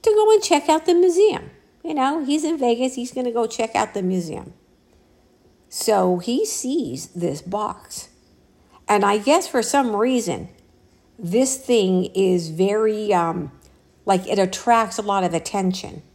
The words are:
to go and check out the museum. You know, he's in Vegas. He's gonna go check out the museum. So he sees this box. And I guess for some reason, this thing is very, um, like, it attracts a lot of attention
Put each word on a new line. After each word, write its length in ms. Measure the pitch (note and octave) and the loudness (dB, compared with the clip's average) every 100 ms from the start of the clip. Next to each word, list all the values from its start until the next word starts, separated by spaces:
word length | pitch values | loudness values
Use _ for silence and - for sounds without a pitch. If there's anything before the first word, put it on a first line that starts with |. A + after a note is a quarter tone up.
to 80 | - | 4
go 200 | G#4+ G#4+ | 4 6
and 100 | A4 | 4
check 280 | - D4+ C#4+ | 4 0 2
out 160 | D#4 D#4+ | 0 4
the 80 | |
museum. 560 | F4 F#4 E4+ G#4 - - - _ _ | 4 4 4 2 2 -10 -20 _ _
You 120 | E4 D4+ | -8 -2
know, 280 | C4 D#4+ | -2 -2
he's 220 | C4+ D4+ D4+ | -2 -2 0
in 120 | D#4+ | 0
Vegas. 380 | B3 A#3 B3+ B3+ | 0 0 -2 -4
He's 160 | B3 | -8
gonna 220 | C4 B3 | -4 -4
go 120 | A#3 A3 | -2 -2
check 300 | - A3+ G#3 | -2 -4 -2
out 180 | A3 | -4
the 100 | G3+ | -2
museum. 500 | F#3 F#3 E3 - - - _ _ _ _ _ _ _ _ _ _ _ | -2 -2 -4 -10 -14 -20 _ _ _ _ _ _ _ _ _ _ _
So 520 | - - G#3 F#3 F3+ | -6 0 2 2 0
he 260 | F3+ B3+ G#4+ | -2 -2 -2
sees 640 | - B3+ D#4 G#3 B2+ - | -4 -4 -4 -4 -8 -12
this 340 | F3+ E3+ C#3+ | -6 -6 -6
box. 680 | - G3+ G#3 - - - - _ _ _ _ _ _ _ - | -6 -6 -6 -8 -16 -18 -18 _ _ _ _ _ _ _ 0
And 160 | G#3 | 2
I 140 | G3+ G#3 | 4 2
guess 300 | G#3 D#4+ F4+ | 4 2 2
for 140 | B3+ | -2
some 340 | A3 C#4+ B3 G#3 | 2 0 2 0
reason, 520 | A#3+ B3+ F3 A2 - - _ _ _ _ _ - | 0 0 -2 -6 -8 -18 _ _ _ _ _ -12
this 360 | E3+ G#3+ C4 - | -2 0 0 -2
thing 480 | - A#3+ F#3 F#3 F3+ F#3 | 0 2 4 2 0 0
is 340 | F#3+ F3+ E3 | 2 2 -2
very, 640 | D#3+ G3 G#3 A3 G#3+ G#3 | -2 0 2 0 -2 0
um, 380 | F#3 E3 E3+ D3 - _ _ _ _ - | 0 0 -4 -8 -14 _ _ _ _ 0
like, 200 | F#3+ F#3 | 0 0
it 140 | G3+ | 0
attracts 580 | F#3 - - A#3 A3 - | 0 -2 2 2 2 -4
a 40 | |
lot 240 | G#3 G3 F3+ | -2 -2 0
of 80 | |
attention 680 | E3+ - G3+ F#3 F#3 - - - | -4 -4 -2 -2 -4 -10 -16 -20